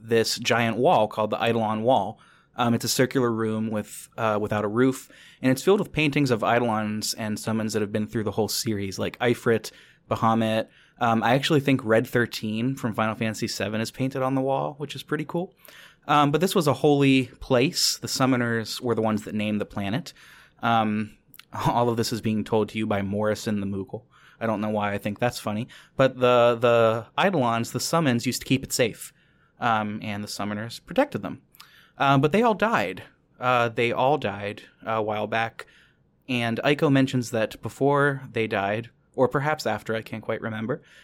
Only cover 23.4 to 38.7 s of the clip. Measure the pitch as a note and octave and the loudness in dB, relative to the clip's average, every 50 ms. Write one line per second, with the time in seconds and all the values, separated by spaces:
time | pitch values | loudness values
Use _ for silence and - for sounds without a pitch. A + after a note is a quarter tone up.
23.4 | - A2 G#2+ G#2 G2+ G2 G2+ G2 G2 - - A2 - _ _ _ - - _ _ | -4 -4 -4 -2 -4 -4 -6 -6 -8 -8 -12 -14 -14 _ _ _ -20 -20 _ _
24.4 | A#2 A2+ A2 G2+ G#2+ G#2+ G#2+ G#2 G#2 G2+ G2+ G2+ - G#2+ G#2 - A#2+ A#2+ A#2 - | -4 -4 -2 -2 -2 -2 -2 0 0 -2 -2 -4 -4 -6 -4 -2 -2 -2 -2 -4
25.4 | - A2 G#2 G#2+ A#2+ - - - - _ _ - C3+ C3 C3+ C3 B2+ B2 B2 A#2+ | -6 -6 -4 -4 -6 -10 -14 -20 -20 _ _ 2 2 2 2 2 4 4 6 6
26.4 | A#2 A#2+ A#2+ A#2 A#2+ A#2+ A#2 A#2 A2+ A2+ A2 A#2 A2 - _ - D#3+ G3 F#3+ D3+ | 6 6 4 4 4 4 6 6 6 4 2 0 -4 -6 _ 0 0 2 2 2
27.4 | B2 A#2+ A#2 A2+ A#2 - - B2+ - - - E3 E3 C#3 A#2+ A#2 - B2 A2+ - | 0 0 0 -2 -4 -4 -4 -6 -4 0 0 2 2 2 0 0 0 -2 -4 -4
28.4 | - - - - - - - - B2+ G#2+ - - - - - _ _ _ _ _ | 0 0 0 0 0 -4 -2 0 0 0 -2 -6 -14 -18 -20 _ _ _ _ _
29.4 | _ _ _ _ - A#2+ A2 G#2+ G#2+ G#2 G#2 G#2+ - A2 G#2 G2+ G#2 G#2 - - | _ _ _ _ 0 0 2 0 0 -2 -6 -8 -8 -8 -8 -8 -8 -10 -8 -8
30.4 | G2+ G#2 G#2 G#2 A2 A#2 - - - - F3 B3+ C#4+ D4 - - G#2 E2+ - - | -6 -6 -6 -6 -8 -10 -12 -16 -16 -4 0 0 0 0 -2 -6 -8 -8 -10 -12
31.4 | _ _ _ - - - _ _ _ _ _ - C#3 C#3 C#3 C#3 C#3 D3+ E3+ G#3 | _ _ _ -20 -20 -20 _ _ _ _ _ 0 2 4 6 4 4 4 2 4
32.4 | A#3+ A#3+ G#3+ F3 G3+ A3 A#3 D3 G2+ F2+ F#2 F2+ - - _ _ _ _ _ - | 4 2 2 2 0 0 2 0 0 -2 -6 -10 -14 -18 _ _ _ _ _ -2
33.4 | B2+ B2+ B2+ A#2+ A#2+ A#2+ A2+ B2 A#2+ A#2 A#2 - B2+ C3+ D3+ C#3+ A#2+ G#2 G2 G2+ | 0 2 4 4 2 2 2 0 0 0 2 2 2 2 2 2 0 -4 -6 -6
34.4 | G2+ G2+ G#2+ - - - _ _ - A2+ A2+ A2 G#2+ G#2+ G#2+ G#2+ G#2+ G#2+ A2+ A2+ | -8 -8 -8 -10 -14 -20 _ _ -6 -4 -2 -2 -2 -2 -2 -2 -2 -2 -2 -2
35.4 | A2+ A2+ - - - - _ _ _ _ _ _ _ _ _ _ _ - B2+ A#2+ | -2 -2 -6 -12 -18 -20 _ _ _ _ _ _ _ _ _ _ _ -4 -2 -2
36.4 | A#2+ A#2 A2+ A2+ - C#3 D3+ C#3 E3 D3+ C#3 C3+ C3 C3 - B2+ A#2 A2 - A2+ | 0 -2 -2 0 0 0 2 2 4 4 4 4 4 2 2 -2 -2 -2 0 -2
37.4 | A2 G#2 - - - A2+ - - C3+ C#3 C#3+ C#3+ C#3+ C#3+ C#3 C3+ C3+ A2 G#2+ A#2 | -2 -2 -4 -8 -12 -12 -4 0 2 2 4 4 2 2 0 -4 -8 -6 -4 -4
38.4 | A2+ A2 A2 G2+ G2 G2 | -2 0 0 -2 0 0